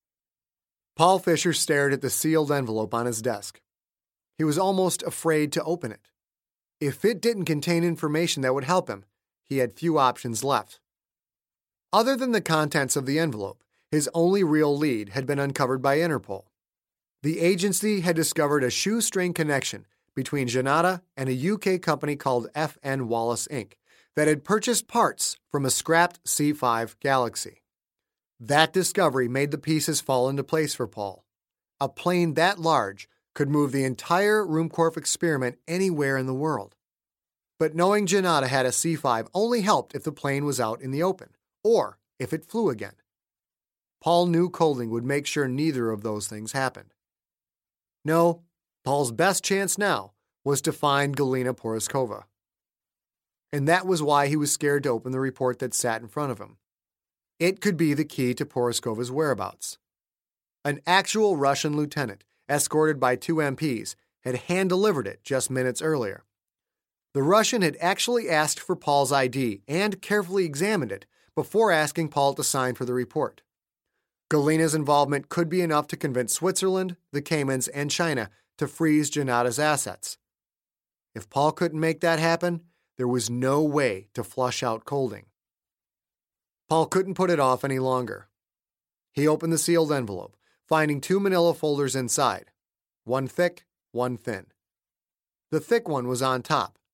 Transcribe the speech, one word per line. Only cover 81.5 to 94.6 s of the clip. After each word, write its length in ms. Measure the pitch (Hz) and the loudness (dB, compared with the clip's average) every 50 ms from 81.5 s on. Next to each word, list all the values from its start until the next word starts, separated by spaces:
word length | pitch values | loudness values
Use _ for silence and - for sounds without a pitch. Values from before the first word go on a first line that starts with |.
couldn't 280 | 151 - 180 170 151 156 | 2 2 -2 -2 0 0
make 220 | 160 160 160 151 | 0 0 0 0
that 180 | - 170 165 156 | 0 0 2 2
happen, 420 | 160 165 165 170 175 175 175 165 - _ _ _ _ _ _ - | 2 2 2 2 0 -2 -2 -4 -8 _ _ _ _ _ _ -4
there 100 | 127 123 | -2 0
was 220 | 127 123 110 117 | 0 -2 -2 -2
no 340 | 120 123 127 131 139 147 156 | -4 -2 0 2 2 2 2
way 460 | 151 143 147 139 120 98 95 98 _ - | 2 2 2 0 0 0 -2 -8 _ -10
to 120 | 123 113 | -10 -10
flush 360 | - - 131 127 123 - - | -8 -4 -2 -2 -2 -2 -2
out 220 | 135 120 113 113 - | -2 -4 -4 -4 -6
Colding. 440 | - 139 143 135 117 101 101 - _ _ _ _ _ _ _ _ _ _ _ _ _ _ _ _ _ _ _ _ _ _ _ _ _ _ _ _ - | -6 -4 -2 -2 -4 -6 -10 -18 _ _ _ _ _ _ _ _ _ _ _ _ _ _ _ _ _ _ _ _ _ _ _ _ _ _ _ _ 0
Paul 180 | 156 165 156 | 2 2 2
couldn't 280 | - - 190 190 196 185 | 2 0 -2 0 -2 -2
put 160 | - 185 180 | -2 0 2
it 100 | 175 147 | 2 2
off 240 | 139 131 127 123 - | 4 2 2 2 0
any 160 | 139 135 131 | -4 -2 -2
longer. 480 | 131 131 127 127 123 104 98 - 101 _ _ _ _ _ _ _ _ _ _ _ _ _ _ _ _ _ - | 0 0 0 -2 -2 -4 -8 -12 -14 _ _ _ _ _ _ _ _ _ _ _ _ _ _ _ _ _ -4
He 120 | 143 143 | 0 0
opened 280 | 151 156 156 165 165 165 | 2 2 0 0 -2 -2
the 40 | 151 | 0
sealed 360 | - 170 170 170 160 147 151 | 2 2 4 4 4 2 0
envelope, 420 | 135 123 101 101 90 - - _ _ _ _ _ _ _ - | -2 -2 -4 -8 -10 -12 -14 _ _ _ _ _ _ _ 0
finding 320 | 160 156 156 151 147 139 | 2 2 4 2 0 -2
two 220 | 139 - 185 196 | 0 0 0 0
manila 320 | 196 196 185 175 170 170 147 | 2 2 2 4 4 4 2
folders 420 | - - 151 143 139 143 131 120 | 0 0 -2 0 0 0 -2 0
inside, 560 | 135 127 117 - - 139 117 95 92 - _ _ _ _ _ _ _ _ _ _ _ _ | -2 -2 -2 0 2 2 2 2 -2 -8 _ _ _ _ _ _ _ _ _ _ _ _
one 200 | 110 123 135 135 | -4 -2 -2 -2
thick, 400 | 127 - - 180 175 175 - _ _ _ _ _ _ - | -4 -2 0 0 0 0 -6 _ _ _ _ _ _ -4
one 240 | 117 123 127 123 110 | -4 -2 -2 -4 -6
thin. 300 | - 127 107 95 95 101 _ _ | -6 -8 -8 -8 -10 _ _ _